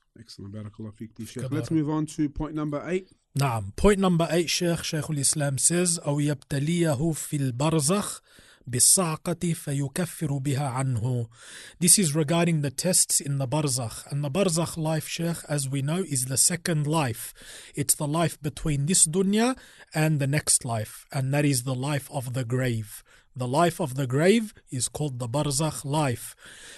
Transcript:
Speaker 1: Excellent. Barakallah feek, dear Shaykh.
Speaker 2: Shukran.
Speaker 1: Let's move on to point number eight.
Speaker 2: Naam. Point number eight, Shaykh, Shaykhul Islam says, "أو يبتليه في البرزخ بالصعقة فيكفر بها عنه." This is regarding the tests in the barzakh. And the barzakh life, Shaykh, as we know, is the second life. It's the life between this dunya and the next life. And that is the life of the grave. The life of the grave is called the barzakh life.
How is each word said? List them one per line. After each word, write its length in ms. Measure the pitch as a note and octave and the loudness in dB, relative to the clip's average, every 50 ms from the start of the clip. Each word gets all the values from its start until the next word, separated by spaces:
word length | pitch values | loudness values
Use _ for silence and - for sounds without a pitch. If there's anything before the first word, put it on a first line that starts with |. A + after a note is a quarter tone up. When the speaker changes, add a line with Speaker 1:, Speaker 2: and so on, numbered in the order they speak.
| _ _ _ - | _ _ _ -20
Speaker 1:
Excellent. 360 | A2+ - - - G2 G2+ G2+ | -20 -20 -18 -16 -14 -12 -10
Barakallah 380 | G#2+ G#2 G#2 G2+ - A2 G#2+ G2 | -10 -12 -12 -12 -12 -12 -12 -12
feek, 200 | - A#2 A2 _ | -12 -14 -14 _
dear 100 | - A2 | -12 -12
Shaykh. 180 | G#2+ - B2+ A#2+ | -10 -8 -8 -6
Speaker 2:
Shukran. 80 | C3 C#3 | -4 -2
Speaker 1:
Let's 180 | D3+ D3+ - | -2 -2 0
move 200 | E3 D#3+ D3+ D3 | 0 0 0 2
on 160 | D#3 D#3 D#3 | 0 -2 -2
to 220 | D3+ - - D3+ C#3+ | -2 -2 -2 -2 -2
point 260 | D3 - D3+ D3 D#3 | -2 -4 -6 -4 -4
number 280 | D#3 D3+ D3+ D3 C#3+ A2 | -4 -4 -2 -4 -4 -4
eight. 220 | D3 F3+ F#3 F#3+ - - _ _ _ - | -4 -4 -4 -6 -8 -20 _ _ _ -2
Speaker 2:
Naam. 380 | C3+ C#3 C#3 A#2+ A2+ G2+ G2 - | 0 2 2 0 -2 -4 -6 -4
Point 220 | - - G3+ G#3 F#3+ | 4 6 6 6 6
number 300 | G3 F#3 F3 E3 E3 E3 | 6 4 4 4 4 4
eight, 200 | D#3 F3 E3+ C#3 | 2 2 2 2
Shaykh, 300 | - - F3+ E3+ E3+ D#3+ | 0 0 0 0 0 0
Shaykhul 380 | - - - D3+ C#3+ - D#3 C#3+ | -2 -4 -4 -4 -4 -2 -2 0
Islam 400 | C3+ - - D#3 C#3+ C#3+ C#3 B2+ | 0 0 0 2 0 0 0 2
says, 400 | - - E3+ F3 F3+ F3+ E3+ E3+ - | 2 2 4 2 2 2 0 -2 -2
"أو 140 | D3 C#3+ D3 | -2 0 0
يبتليه 960 | D3 D3 D3 C#3+ - - D3+ C#3 C#3+ D3+ F3 F3 E3+ E3 D3 A#2 D3+ E3+ D#3 | 2 0 0 -2 -4 -6 -4 -2 0 0 2 2 2 2 2 0 0 -2 -2
في 220 | - - - - | -2 -6 -4 -4
البرزخ 840 | D3 C#3 C3 A#2+ A#2+ C#3+ D#3+ D#3+ D#3+ C#3+ C#3 F#3+ G#3 G3+ - - - _ _ _ - - - - _ - | -2 -2 -2 -2 0 0 2 2 2 2 2 2 2 0 -4 -8 -12 _ _ _ -20 -20 -20 -20 _ -12
بالصعقة 880 | - A#2+ A#2+ - - - F#3+ F#3 E3 D#3 - - F3+ E3+ E3+ - F3 D#3+ | -4 0 2 4 6 6 6 4 2 0 -2 -2 -2 -2 0 0 0 0
فيكفر 840 | - - - C#3+ C#3 C#3+ C3+ - - F3+ E3 - - E3 D3 C#3+ C#3+ | -2 -2 -4 -2 -2 -2 -2 -2 -2 -4 -4 -4 -4 -4 -2 -2 -2
بها 320 | C3 D3 C#3 A#2+ D3 C3+ | -2 -2 -2 0 -2 -2
عنه." 560 | A#2 C3 C3+ C3+ B2+ A2 G2+ B2+ B2+ A#2+ A#2 A2+ - - - - - - - - - - | -2 -2 -2 0 0 0 0 0 -2 -2 -4 -6 -10 -20 -20 -20 -20 -18 -18 -16 -6 0
This 180 | E3+ F3 - - | 4 4 4 4
is 160 | G3+ D3+ C#3+ | 4 2 2
regarding 460 | D#3+ D#3 C3+ E3 E3+ E3+ F3 E3+ D#3 | 0 2 2 4 2 4 4 2 2
the 100 | C#3+ C#3+ | 0 -2
tests 500 | - - - F3+ F3+ - - - - - | -4 -2 -2 2 2 2 2 2 0 -2
in 180 | F3+ C#3 C#3+ C#3 | 0 0 -2 -2
the 100 | C3+ B2 | -2 0
barzakh. 640 | C3 D3+ D3+ D3 B2 B2+ B2 A2 - - - - | 0 0 0 0 0 -2 -4 -6 -8 -12 -12 -6
And 120 | D3 C#3+ D3 | -6 -4 -4
the 80 | D3 | -2
barzakh 460 | C3+ F#3+ G3+ F#3+ D#3+ E3 E3 - - | 0 2 2 2 2 0 -2 -2 -2
life, 320 | E3+ D#3 D#3 D#3+ D#3 - - | -4 -2 -2 -2 -2 -2 -4
Shaykh, 300 | - - E3 E3+ E3+ - - - | -6 -4 -4 -4 -4 -4 -6 -4
as 200 | D3+ D3 C#3 C3 | -4 -2 -2 -2
we 140 | C3+ C#3+ C3 | -2 -2 -2
know, 220 | C#3+ D#3+ F3+ F#3+ D3+ | 0 0 -2 -2 -2
is 180 | C#3+ B2+ A#2+ | -2 -2 -2
the 100 | B2+ C3+ | -2 0
second 500 | - - - F3 E3+ - - E3+ D3+ D3 | 2 2 2 2 0 -2 0 0 0 0
life. 480 | D3 D#3 E3 D3 B2 A2+ - - - - - - - - - - - - | 2 2 2 2 0 -2 -6 -8 -14 -14 -16 -20 -18 -18 -18 -18 -12 -6
It's 200 | - C#3+ - - | -4 0 0 0
the 120 | - D#3+ | 0 0
life 340 | C#3+ D3 E3 E3+ D3+ - - | -2 0 2 2 0 0 -4
between 460 | - D3+ - - - B2 - C3+ C#3 | -8 -8 -6 -4 -2 0 0 0 2
this 200 | D3+ F#3+ - - | 2 4 4 4
dunya 500 | F3 D3+ F#3+ G3 F#3+ G3+ G#3+ A3+ B3 C4 - - - - - - _ - | 4 4 2 2 4 4 4 4 2 2 -2 -6 -20 -20 -20 -16 _ 0
and 280 | D#3 D#3 D#3 D#3 C#3+ | 2 2 4 4 2
the 80 | C#3 C3+ | 2 2
next 360 | C#3 D3+ - - - - - | 0 0 2 2 2 2 2
life. 400 | C3 A#2 A2+ G#2+ - - - - - - | 0 -2 -2 -4 -6 -8 -16 -14 -6 -4
And 220 | C#3 C3 C3 C#3 | -2 0 0 2
that 100 | D3 D3 | 4 4
is 200 | C#3+ C#3+ B2+ A#2+ | 4 4 2 0
the 100 | C3+ C3 | -2 -4
life 340 | B2+ B2+ D3 D3+ C#3 - - - | -2 -2 -2 -2 -2 -4 -4 -6
of 220 | C#3+ A#2 C3 A#2+ | -6 -6 -4 -4
the 100 | C3 C3 | -4 -4
grave. 580 | A2+ B2+ B2+ B2+ B2+ A#2 A2 G#2+ G#2 - - - _ - - _ _ - | -2 0 0 0 0 0 -2 -4 -6 -12 -18 -20 _ -20 -20 _ _ -10
The 120 | B2+ B2+ B2 | -6 -4 -2
life 320 | B2 D3 E3+ F3 E3+ - | 2 4 4 4 2 0
of 160 | F#3 C3+ B2 | -4 -4 -2
the 100 | C3+ C#3+ | -2 -2
grave 480 | B2 B2+ C#3+ D#3 F#3 G#3+ A#3 A3 G#3 - - _ - | 0 2 4 6 6 6 6 4 0 -8 -14 _ -8
is 160 | - B2+ - | -6 -4 -4
called 320 | - - - D3+ D3+ B2+ A#2+ | -4 -4 -4 -4 -4 -4 -6
the 100 | B2+ A#2+ | -6 -4
barzakh 560 | A2+ D3 D3+ D3 C#3 C3 E3 D#3 C#3+ - - | -2 -2 0 0 0 0 0 -2 -2 -4 -6
life. 520 | C#3 C#3 D#3+ D3+ C3+ A#2 - - - - _ - - - - - - - | -2 0 0 2 0 0 -4 -6 -12 -16 _ -20 -20 -20 -20 -20 -20 -16